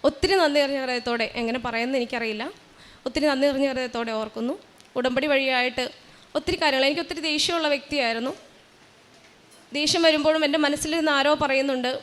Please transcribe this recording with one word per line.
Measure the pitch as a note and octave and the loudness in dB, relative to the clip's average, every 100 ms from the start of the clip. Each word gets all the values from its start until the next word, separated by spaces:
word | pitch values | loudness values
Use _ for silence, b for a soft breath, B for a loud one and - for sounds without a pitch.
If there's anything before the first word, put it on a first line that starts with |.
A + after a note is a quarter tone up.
ഒത്തിരി | C#4+ D4 F4+ | 0 0 2
നന്ദി | F#4+ D#4 C#4+ | 4 4 4
നിറഞ്ഞ | C#4 C#4 | 2 0
ഹൃദയത്തോടെ, | C4 B3 A#3+ A#3+ A3 | -2 -4 -2 -2 -2
എങ്ങനെ | B3 A3+ B3 | -4 -4 -4
പറയുമെന്ന് | A#3+ A3+ A#3+ C4+ | -4 -4 -2 -2
എനിക്കറിയില്ല, | A#3+ B3 A3+ G#3+ B3+ G#4 - B B B - | -2 -4 -6 -6 -8 -12 -20 B B B -6
ഒത്തിരി | - D4 | 0 0
നന്ദി | C4+ C#4 | 2 2
നിറഞ്ഞ | C4+ C#4 | 2 -2
ഹൃദയത്തോടെ | C4 B3+ A#3 A#3 | -2 -6 -6 -4
ഓർക്കുന്നു. | A3 A3 A3+ A#3 F#4+ - - - C4 | -4 -6 -6 -6 -6 -12 -20 -8 -4
ഉടമ്പടി | B3+ B3+ D4+ | 0 0 2
വഴിയായിട്ട് | C#4 C4 B3+ B3 A#3+ B3 - B B B | 2 2 0 0 -2 -6 -8 B B B
ഒത്തിരി | D#4 - D#4+ | -4 -2 0
കാര്യങ്ങൾ, | D#4 C4+ C4+ | 2 2 2
എനിക്ക് | D4+ | 0
ഒത്തിരി | D#4+ - | -4 -6
ദേഷ്യമുള്ള | D#4 D4+ D#4+ E4+ D4+ | -2 0 0 0 0
വ്യക്തിയായിരുന്നു. | C#4+ - C#4+ A#3+ A3+ B3+ - - - - _ - _ _ - - - _ - - | -2 -2 -2 -2 -2 -6 -8 -20 -20 -20 _ -20 _ _ -20 -20 -20 _ -20 -8
ദേഷ്യം | C#4+ D#4 E4+ | -2 0 4
വരുമ്പോഴും | E4 D4+ D4+ D#4+ | 4 6 2 2
എൻ്റെ | D4+ D#4 | 2 2
മനസ്സിലിരുന്ന് | D4 C#4+ D#4 E4 D#4 | 2 0 -2 0 2
ആരോ | C#4+ C#4 | 2 4
പറയുന്നുണ്ട് | D4+ D4 C4+ C#4 B3+ B3 C4+ | 2 2 0 0 -2 -2 -4